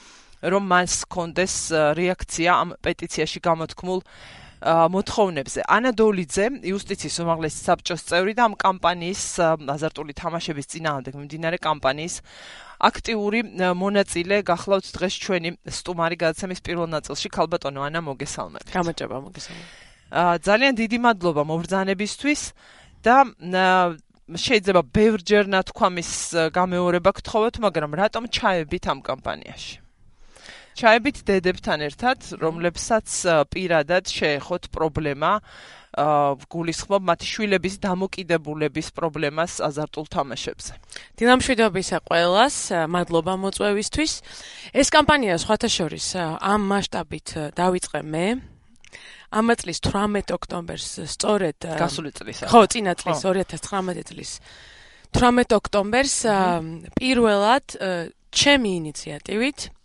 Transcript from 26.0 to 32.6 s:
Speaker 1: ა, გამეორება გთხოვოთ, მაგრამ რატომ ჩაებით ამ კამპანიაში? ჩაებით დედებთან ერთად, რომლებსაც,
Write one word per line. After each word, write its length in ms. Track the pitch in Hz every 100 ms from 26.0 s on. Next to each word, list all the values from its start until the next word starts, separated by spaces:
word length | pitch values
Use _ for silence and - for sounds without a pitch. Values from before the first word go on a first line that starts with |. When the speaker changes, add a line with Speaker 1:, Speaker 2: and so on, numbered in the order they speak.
| 170 - -
Speaker 1:
ა, 160 | 170 160
გამეორება 600 | 180 185 180 175 175 175
გთხოვოთ, 420 | - - 220 220 240
მაგრამ 300 | 214 165 151
რატომ 300 | 151 208 226 233
ჩაებით 580 | - 220 180 151 180 -
ამ 140 | 139
კამპანიაში? 840 | - 135 - 76 - - - - - _ - - - - - - - -
ჩაებით 480 | 233 226 240 - -
დედებთან 560 | 196 180 180 - 156
ერთად, 380 | 147 139 240 262 - 175
რომლებსაც, 720 | 160 165